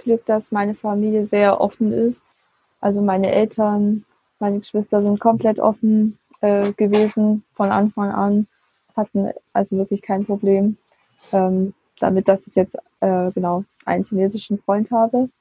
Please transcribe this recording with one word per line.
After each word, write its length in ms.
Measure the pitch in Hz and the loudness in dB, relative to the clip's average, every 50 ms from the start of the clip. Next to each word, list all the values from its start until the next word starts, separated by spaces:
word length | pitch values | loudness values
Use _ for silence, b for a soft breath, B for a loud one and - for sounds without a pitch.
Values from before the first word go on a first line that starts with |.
| - | -2
Glück, 220 | 240 226 233 - | 0 0 0 0
dass 260 | - 220 214 214 - | -2 -2 -2 -2 -4
meine 240 | 214 208 202 208 214 | -4 -2 -2 -2 -4
Familie 500 | - - 214 202 202 214 214 214 214 208 | -4 -4 -4 -2 0 0 0 0 0 0
sehr 360 | 208 - 208 208 202 190 - | 0 2 2 4 4 2 2
offen 320 | - 202 - - 220 208 226 | 0 -2 0 -2 -2 0 0
ist. 300 | 226 226 240 247 - _ _ _ _ _ _ _ _ _ _ _ - | 0 0 -2 -2 -4 _ _ _ _ _ _ _ _ _ _ _ -4
Also 200 | - 202 202 202 | -2 -2 0 0
meine 300 | 202 202 190 190 190 190 | 0 0 2 0 0 2
Eltern, 760 | - 208 220 226 - - 214 214 208 208 208 208 214 214 - _ _ _ _ _ _ - | 2 2 0 0 0 -2 0 0 2 0 0 0 0 -2 -6 _ _ _ _ _ _ -6
meine 200 | 214 202 202 202 | -4 -4 -4 -4
Geschwister 400 | - - - 208 208 - 208 208 | -6 -4 -4 -4 -2 0 0 2
sind 200 | 202 208 208 208 | 2 2 0 2
komplett 400 | - 233 226 226 - 220 214 - | 2 0 0 2 0 0 0 2
offen, 580 | - 220 214 - - 214 214 214 214 220 208 _ _ _ _ - | 0 0 0 0 0 2 2 2 2 0 -2 _ _ _ _ -2
äh, 320 | - 208 202 202 202 202 202 | 0 0 2 2 0 -2 0
gewesen 720 | - 214 202 202 208 214 208 - 220 214 214 214 214 - _ _ | 0 0 2 2 2 2 2 0 0 0 2 0 -2 -4 _ _
von 180 | - 202 196 | -2 -2 0
Anfang 400 | - 196 202 214 - 214 202 202 | 2 2 0 0 -2 -4 -4 -4
an, 360 | - 202 196 202 208 208 214 _ _ _ _ _ _ _ _ _ - | -2 -2 -2 0 0 0 -2 _ _ _ _ _ _ _ _ _ -6
hatten 340 | - 208 - - 196 196 - - - _ _ - | -6 -6 -4 -2 -4 -4 -4 -6 -12 _ _ -2
also 240 | 196 196 - 196 | -2 -2 -2 -2
wirklich 240 | 190 196 - 208 202 | -4 -2 -2 -4 -6
kein 240 | - - 196 196 202 | -4 -4 -4 -4 -2
Problem, 520 | - 202 202 208 196 196 196 202 220 214 - _ _ _ _ _ _ _ _ - - | -4 -4 -2 0 2 2 2 2 0 -2 -4 _ _ _ _ _ _ _ _ -10 -2
ähm, 420 | - 196 185 185 185 185 190 196 - _ _ _ _ - | 0 0 0 2 0 0 -2 -4 -6 _ _ _ _ -4
damit, 280 | - - 190 190 - | -2 0 0 2 2
dass 200 | - 196 196 - | 2 0 0 0
ich 80 | - - | -2 0
jetzt, 200 | 190 185 - - - - _ _ - | 0 0 0 -4 -16 -16 _ _ -4
äh, 300 | - 196 185 180 180 185 | -2 0 0 0 -2 -2
genau, 320 | 180 185 180 175 175 180 196 _ _ _ - | -2 -4 -2 -2 -2 -4 -6 _ _ _ -6
einen 180 | - 175 185 196 | -4 -2 -2 -2
chinesischen 560 | - 208 185 190 196 208 214 - - 208 208 | -2 0 0 0 0 -2 -4 -6 -6 -6 -4
Freund 320 | - - 196 208 220 - | -2 -2 0 0 0 0
habe. 380 | 240 226 226 226 - 247 262 254 _ _ | 0 0 0 0 0 -2 -2 -2 _ _